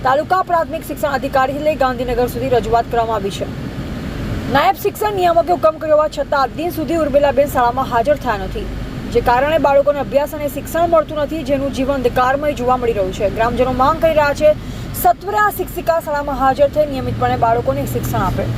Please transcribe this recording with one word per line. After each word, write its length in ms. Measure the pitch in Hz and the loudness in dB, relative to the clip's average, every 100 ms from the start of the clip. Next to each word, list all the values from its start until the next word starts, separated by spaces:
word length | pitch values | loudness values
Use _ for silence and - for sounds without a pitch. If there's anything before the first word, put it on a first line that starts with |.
તાલુકા 380 | 262 277 311 370 | 2 0 2 0
પ્રાથમિક 440 | 370 339 294 320 - | 2 0 0 -6 -8
શિક્ષણ 200 | 285 302 | -4 -2
અધિકારીથી 560 | 269 254 262 262 277 | -2 0 0 0 0
લઈ 120 | 302 311 | -2 2
ગાંધીનગર 340 | 262 240 254 240 247 | 0 0 -2 0 0
સુધી 220 | 233 262 | -2 0
રજૂઆત 380 | 247 226 233 226 | 0 2 0 0
કરવામાં 240 | 233 226 220 | 0 0 -2
આવી 140 | 196 | -4
છે. 160 | - 202 - 135 - - - - - - - - | -6 -8 -6 -8 -8 -8 -8 -8 -8 -6 -4 0
નાયબ 220 | 254 330 392 | 2 2 2
શિક્ષણ 380 | 415 - 415 | -2 -2 -2
નિયામકે 380 | 403 359 339 330 | 2 2 2 2
હુકમ 260 | 349 311 311 | 2 2 0
કર્યો 200 | 311 302 | 2 4
હોવા 100 | 302 | 4
છતાં 340 | 294 269 285 | 0 0 2
આજ 140 | 262 220 | 0 -2
દિન 140 | 339 | -4
સુધી 260 | 320 277 330 | -4 -2 0
ઉર્મિલાબેન 520 | 302 269 285 247 285 | 2 4 4 2 2
શાળામાં 440 | 277 240 247 262 | 2 2 0 0
હાજર 240 | 247 226 285 | 0 2 0
થયા 220 | 262 208 | 0 -4
નથી, 280 | 190 - 202 - - - - | -4 -6 -6 -8 -8 -8 -2
જે 100 | 240 | 0
કારણે 380 | 247 240 285 320 | 2 2 4 2
બાળકોને 400 | 285 277 285 285 | 4 4 4 0
અભ્યાસ 340 | 247 262 285 | 0 -2 -2
અને 160 | 311 294 | -4 -6
શિક્ષણ 400 | 285 - 320 339 | -6 -6 -2 2
મળતું 280 | 330 311 302 | 2 0 -4
નથી, 260 | 285 320 | -4 -4
જેનું 280 | 254 277 277 | -2 -2 -2
જીવન 200 | 233 262 | -2 -2
અંધકારમય 600 | 277 240 254 254 277 294 | 0 0 2 0 0 -2
જોવા 240 | 294 247 254 | -2 0 0
મળી 160 | 240 | 0
રહ્યું 200 | 208 190 | 0 -2
છે. 160 | 185 196 | -2 -2
ગ્રામજનો 440 | 196 226 240 254 | 0 -2 0 0
માંગ 280 | 254 269 320 | 2 2 2
કરી 120 | 320 | 2
રહ્યા 200 | 302 294 | 2 2
છે 200 | 285 302 302 - - - - | 4 2 2 -2 -10 -8 0
સત્વરે 360 | 359 349 359 427 | 2 2 0 0
આ 120 | 415 | 0
શિક્ષિકા 500 | - 370 - 302 330 | 0 -6 -4 0 0
શાળામાં 400 | 320 294 285 269 | 0 -4 -2 0
હાજર 280 | 262 262 285 | 0 4 2
થઈ 180 | 285 302 | 4 0
નિયમિતપણે 520 | 262 254 - 247 247 | 0 -4 -2 0 2
બાળકોને 480 | 233 226 240 269 277 | 2 2 0 -2 -2
શિક્ષણ 360 | 240 - 233 | -4 -2 -2
આપે. 240 | 190 185 208 | 0 0 -2